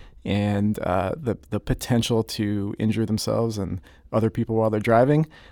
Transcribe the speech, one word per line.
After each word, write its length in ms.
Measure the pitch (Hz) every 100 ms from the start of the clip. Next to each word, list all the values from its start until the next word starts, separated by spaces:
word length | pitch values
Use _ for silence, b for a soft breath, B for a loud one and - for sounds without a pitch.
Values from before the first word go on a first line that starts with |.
| b -
and, 560 | - 101 104 101 104 107
uh, 320 | - 92 92 -
the, 220 | 123 98 -
the 80 | 104
potential 640 | - - - 120 - 113
to 500 | 110 - 104 104 101 -
injure 260 | 107 110 107
themselves 540 | 110 - 110 117 107
and 200 | 92 98 b b -
other 200 | 110 110
people 240 | - 117 110
while 160 | 110
they're 80 | 107
driving. 480 | 101 113 131 151 156 B B